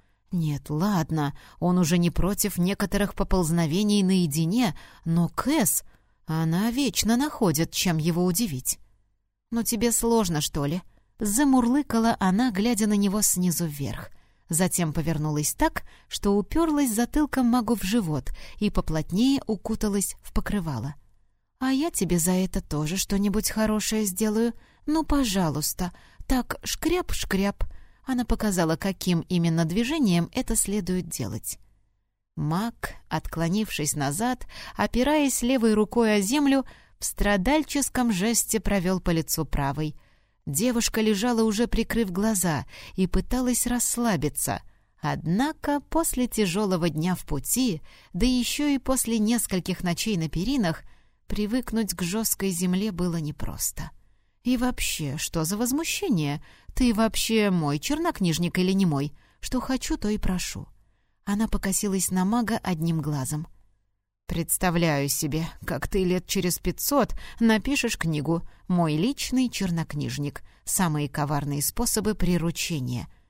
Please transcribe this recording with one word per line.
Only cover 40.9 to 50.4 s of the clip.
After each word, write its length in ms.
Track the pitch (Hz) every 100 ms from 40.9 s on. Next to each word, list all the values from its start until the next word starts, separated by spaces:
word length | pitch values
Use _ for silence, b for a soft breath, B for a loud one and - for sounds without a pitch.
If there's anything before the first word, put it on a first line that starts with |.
| 220
лежала, 420 | 214 202 247 226
уже 240 | 226 208 240
прикрыв 460 | - 220 226 208
глаза, 540 | 175 220 202 180 143 - B B
и 120 | - 185
пыталась 600 | 190 - 247 254 233 240
расслабиться. 960 | 247 - - 240 170 143 - - 107 - _ _ -
Однако 800 | 151 143 156 185 294 311 - 285
после 460 | - 320 330 247 247
тяжелого 640 | - 196 180 208 180 160
дня 260 | 151 175
в 120 | 175 -
пути, 560 | 143 - 240 254 160 B B B
да 140 | 175 247
еще 400 | 254 233 - 294
и 100 | 277
после 400 | - 262 220 226
нескольких 640 | 214 233 - 185 175 180
ночей 340 | 180 170 220 190
на 120 | 160
перинах, 540 | 156